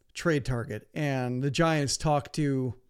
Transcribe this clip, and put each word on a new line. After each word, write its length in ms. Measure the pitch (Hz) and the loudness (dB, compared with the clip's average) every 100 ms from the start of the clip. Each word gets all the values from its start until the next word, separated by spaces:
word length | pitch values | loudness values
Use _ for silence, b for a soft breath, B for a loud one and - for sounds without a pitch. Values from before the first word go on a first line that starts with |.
| - | -18
trade 320 | - 175 151 - | -4 0 2 0
target, 420 | 123 139 107 - | -4 -4 -8 -8
and 480 | - 151 135 123 123 | -4 -2 0 -2 -2
the 80 | 139 | 0
Giants 480 | 135 165 160 139 - | 2 4 4 0 0
talk 340 | 160 147 - | 2 2 0
to 420 | - 147 135 127 110 _ | -2 0 0 -2 -6 _